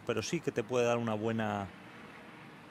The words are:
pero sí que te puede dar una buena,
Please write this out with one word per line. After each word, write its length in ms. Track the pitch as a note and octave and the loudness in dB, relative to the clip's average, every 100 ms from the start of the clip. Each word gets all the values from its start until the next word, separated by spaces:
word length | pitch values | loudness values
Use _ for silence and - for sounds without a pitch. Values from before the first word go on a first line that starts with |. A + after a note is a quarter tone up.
| - | 2
pero 160 | A2 | 0
sí 160 | G#2+ E3+ | 0 -2
que 120 | - | 0
te 120 | - | 0
puede 220 | A2 B2 A#2+ | 2 4 6
dar 120 | A#2+ | 4
una 160 | A#2 | 4
buena, 540 | G#2+ A2 A2+ G#2+ G#2 G2 - - - - - - - - - - | 2 2 2 2 0 -2 -8 -16 -16 -16 -16 -16 -16 -16 -18 -8